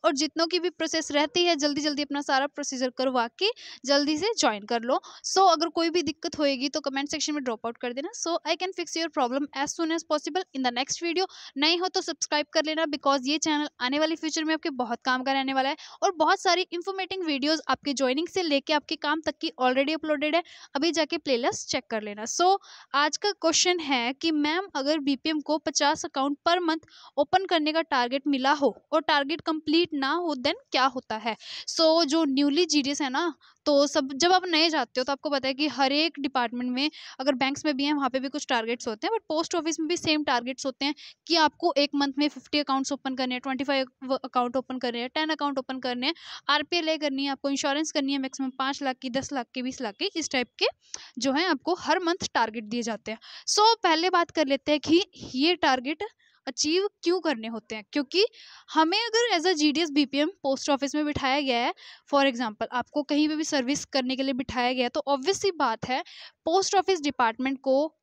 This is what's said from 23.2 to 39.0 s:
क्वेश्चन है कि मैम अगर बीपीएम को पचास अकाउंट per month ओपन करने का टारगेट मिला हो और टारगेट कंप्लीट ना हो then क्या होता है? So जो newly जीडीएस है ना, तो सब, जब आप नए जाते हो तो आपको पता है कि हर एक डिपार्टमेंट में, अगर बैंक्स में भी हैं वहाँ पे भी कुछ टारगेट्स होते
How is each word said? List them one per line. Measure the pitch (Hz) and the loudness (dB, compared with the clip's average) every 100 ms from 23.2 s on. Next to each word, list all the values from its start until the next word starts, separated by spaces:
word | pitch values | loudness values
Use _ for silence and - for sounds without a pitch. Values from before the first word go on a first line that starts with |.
| 415 | -4
क्वेश्चन | 392 320 - 370 359 | 0 0 2 2 0
है | 294 262 240 | 0 0 0
कि | 269 330 | -2 -2
मैम | 302 294 330 392 | 0 2 0 -2
अगर | 294 269 311 | -2 0 0
बीपीएम | 277 277 320 311 | 0 0 0 -2
को | 277 311 | 0 -2
पचास | - - 285 311 | 0 2 2 0
अकाउंट | 330 285 277 285 - | -4 -2 -2 0 0
per | 359 | 2
month | 339 320 - - - - | 2 -2 -6 -20 -8 -2
ओपन | 294 381 381 | 2 2 2
करने | 339 302 | 0 2
का | 311 | 0
टारगेट | 320 285 247 269 294 | 0 0 2 0 0
मिला | 277 262 | 2 2
हो | 294 277 - _ | 4 2 0 _
और | 311 | 0
टारगेट | 311 294 277 320 | 2 2 2 -4
कंप्लीट | - 311 302 320 339 | -2 -4 2 2 2
ना | 294 269 | 0 0
हो | 330 349 | 0 0
then | 285 262 427 _ | 0 -2 -2 _
क्या | 285 | 2
होता | 262 254 _ 220 | 2 0 _ -6
है? | 220 208 - - - | -4 -6 -10 -14 -8
So | - 320 330 | 2 6 6
जो | 311 320 | 4 2
newly | 311 269 285 285 349 | 2 2 2 2 2
जीडीएस | 294 269 285 | 2 0 -2
है | 277 | -2
ना, | 262 339 - _ _ - | 0 -2 -4 _ _ 4
तो | 285 285 | 4 6
सब, | 320 269 | 2 -2
जब | 277 339 | 0 4
आप | 370 359 | 4 4
नए | 320 330 | 2 2
जाते | 311 240 - | 2 -2 -2
हो | |
तो | 302 | -2
आपको | 277 311 | -4 -2
पता | 277 262 | -2 -2
है | |
कि | 262 294 | -2 -2
हर | 240 269 | 2 2
एक | 285 320 294 | 2 0 -2
डिपार्टमेंट | 269 254 233 240 247 | -4 -2 -2 -2 -4
में, | 247 302 - - - | -2 -2 -4 -20 -4
अगर | 269 | -2
बैंक्स | 262 262 285 | 0 0 0
में | 311 262 | -2 0
भी | |
हैं | 285 | 0
वहाँ | 294 269 | 0 0
पे | 262 | -2
भी | 262 | -4
कुछ | 294 - | -6 -2
टारगेट्स | 247 220 240 - | -2 0 -4 -4
होते | 214 | -4